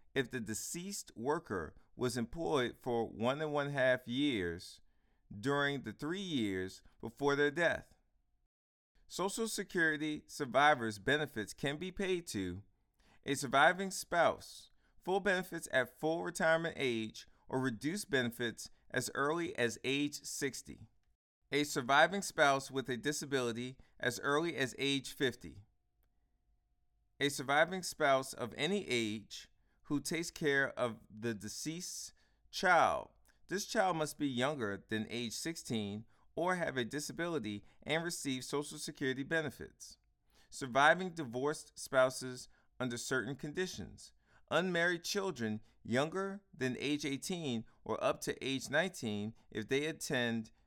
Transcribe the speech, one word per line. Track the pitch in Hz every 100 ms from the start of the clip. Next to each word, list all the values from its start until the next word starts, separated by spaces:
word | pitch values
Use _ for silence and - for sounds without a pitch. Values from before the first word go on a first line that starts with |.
| -
if | 135 123
the | 127
deceased | 107 107 - 170 190 202 - -
worker | 127 160 - 98 76 - _ -
was | 120 120
employed | 113 165 165 147 120 -
for | 127 117 110
one | - 117 143
and | 156
one | 147 143
half | 143 131 123 -
years | 127 147 110 87 85 - - - _ _ _ _ 101
during | 127 143 143 139
the | 110
three | 101 147 190
years | 185 139 104 95 92 - - _
before | 113 - 139 143
their | 147
death. | 147 165 107 - _ _ _ _ _ _ _ _ _ _ _ -
Social | - 190 226 226
Security | - 185 185 160 151 156 151 -
survivors' | - 127 127 147 143 113 101
benefits | 98 147 147 110 98
can | - 139 147
be | 185
paid | 175 190 180 -
to | 104 90 92 - _ _ _ _ -
a | -
surviving | 139 135 135 160 180 190
spouse, | - - 170 139 - - - - _ _ -
full | - 196
benefits | 196 185 185 170 -
at | 127 123 -
full | 156 165
retirement | 175 - 160 160 165 -
age | 131 117 110 - - _ -
or | 131
reduced | 131 110 147 208 -
benefits | 135 120 117 120 - - - _
as | 127 120
early | - 143 170 170 -
as | 120 110
age | 123 139 147 143
sixty. | - - 139 - - - - _ _ _ _ _ _
A | 139
surviving | 147 147 123 143 170 196
spouse | - - 143 135 -
with | 135 135
a | 120
disability | 143 151 147 135 120 113 127 131 _ -
as | - -
early | 139 147 170 131
as | 127 -
age | 135 139 -
fifty. | - 135 - 80 98 - _ _ _ _ _ _ _ _ _ _ _ _ _ _ -
A | 139
surviving | 139 127 143 175 190
spouse | 180 - 147 135 131
of | - 117 -
any | 151 202 -
age | 120 110 107 95 - - _ _ _
who | - 143
takes | - 165 170
care | - 156 139 135 -
of | 120 110 - 107
the | 117
deceased's | 104 107 - 151 165 - - - - _ _ _
child. | - 190 165 113 67 - - _ _ -
This | 185 -
child | 180 190 165
must | 151 -
be | 147
younger | 120 131 147 104 98 -
than | 110 107
age | 117 117
sixteen | - 160 165 - 113 101 104 113 _ _
or | - 175 180
have | 147 131
a |
disability | 113 143 - - 170 156 107 104 - _
and | - 160
receive | 170 - 139 127
Social | - 143 147 151
Security | - - 135 127
benefits. | 139 165 147 - - - - - _ _ _ _ _
Surviving | - 135 127 147 170 185
divorced | 165 131 123 143 156 - -
spouses | - 135 131 - 127 127 - - _ _
under | 127 120
certain | - 131 107
conditions. | 139 151 147 185 - 90 - - _ _ _ _
Unmarried | 151 185 170 175 170
children | - 202 190 131 110 110 - _
younger | - 123 156 180 196 196 - -
than | 127 123
age | 135 147
eighteen | 151 135 - 175 151 117 120 _
or | - 107
up | 135 143
to | - -
age | 127 135 -
nineteen | 151 185 - 113 104 107 - -
if | 107 104
they | 135
attend | 151 151 - 131 120 113 110 -